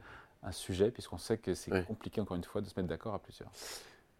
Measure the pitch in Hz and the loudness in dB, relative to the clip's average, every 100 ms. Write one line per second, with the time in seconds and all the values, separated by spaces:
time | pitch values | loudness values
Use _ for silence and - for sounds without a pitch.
0 | - - - - 101 90 - 90 101 123 | 0 -16 -18 -10 -6 -6 0 6 6 6
1 | - 85 - 110 - 87 - 98 90 110 | -6 -6 0 0 2 0 4 2 2 -2
2 | - - 101 90 90 104 107 - 90 82 | -2 -2 0 0 -2 -2 -2 0 0 0
3 | 113 98 - - - - - - - - | -2 -4 -6 -14 -14 -12 -10 -10 -12 -20
4 | - _ | -20 _